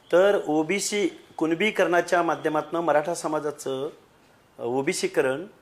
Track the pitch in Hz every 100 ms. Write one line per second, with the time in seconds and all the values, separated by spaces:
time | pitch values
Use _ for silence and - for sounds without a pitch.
0 | - 170 202 196 147 151 156 196 - 208
1 | 175 - - - 160 165 214 208 170 175
2 | 170 180 170 147 160 151 151 170 165 147
3 | 156 170 160 156 147 143 135 131 147 -
4 | _ _ _ _ _ - 120 131 139 180
5 | 185 170 131 139 202 -